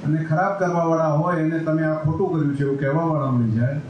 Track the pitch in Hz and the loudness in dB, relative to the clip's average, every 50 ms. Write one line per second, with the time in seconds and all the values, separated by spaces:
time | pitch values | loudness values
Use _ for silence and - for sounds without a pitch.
0 | - 143 156 160 156 - 156 170 190 202 202 - 180 175 175 170 170 165 160 156 | 0 0 0 0 0 0 0 0 0 0 0 0 -2 0 0 0 2 2 2 2
1 | 160 156 147 151 165 180 175 165 156 160 160 160 160 160 156 160 156 156 156 151 | 2 2 2 2 0 0 0 0 0 0 0 -2 -2 0 0 0 0 0 -2 0
2 | - 151 - - 196 175 170 156 147 143 139 139 143 139 135 135 143 135 143 160 | 0 -2 0 0 0 0 0 0 0 0 0 0 0 0 0 0 0 0 0 0
3 | 165 160 156 143 135 131 127 120 117 110 107 113 120 135 147 151 - - | 0 0 0 0 0 0 0 2 2 2 2 0 0 0 -2 -4 -8 -8